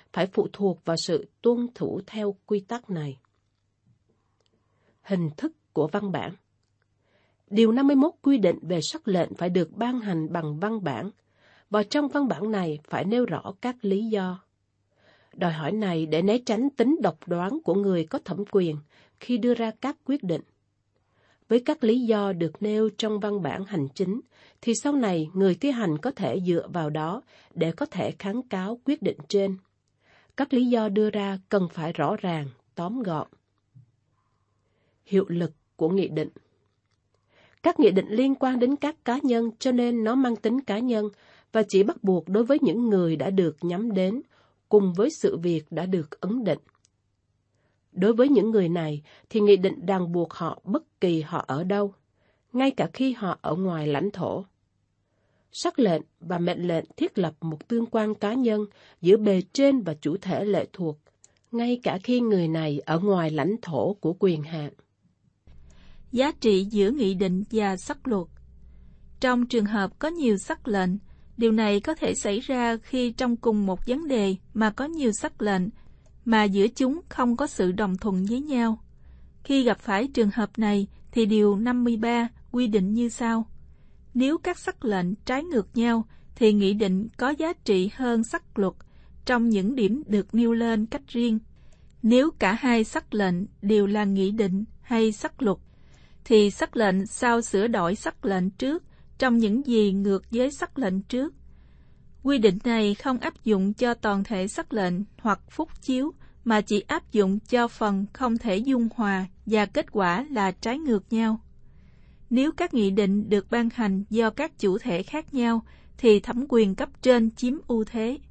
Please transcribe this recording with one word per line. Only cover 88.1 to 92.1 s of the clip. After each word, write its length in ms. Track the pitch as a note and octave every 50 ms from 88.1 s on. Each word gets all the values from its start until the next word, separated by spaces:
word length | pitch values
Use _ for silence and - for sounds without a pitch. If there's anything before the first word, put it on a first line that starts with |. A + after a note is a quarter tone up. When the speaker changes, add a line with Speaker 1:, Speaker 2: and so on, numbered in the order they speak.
| A#3 A3+ A3+
Speaker 2:
sắc 360 | - - E4 - - - -
luật 140 | F#3+ F#3 - - - - - - - - - - -
trong 240 | - B3+ A#3+ A#3 A#3+
những 260 | G#3+ G3 F#3 G#3 C#4
điểm 280 | C4 G#3+ F#3+ G#3+ D4 D#4 -
được 280 | G#3+ G#3 F#3 - -
nêu 180 | A3+ A#3 A#3 A#3
lên 320 | A3+ A#3 A#3 A3+ A3 A3
cách 220 | A3+ - C#4+ C#4 -
riêng. 320 | - A#3 A#3+ A#3+ A3 A3 - - - - - - - - - - - - -
Nếu 280 | A3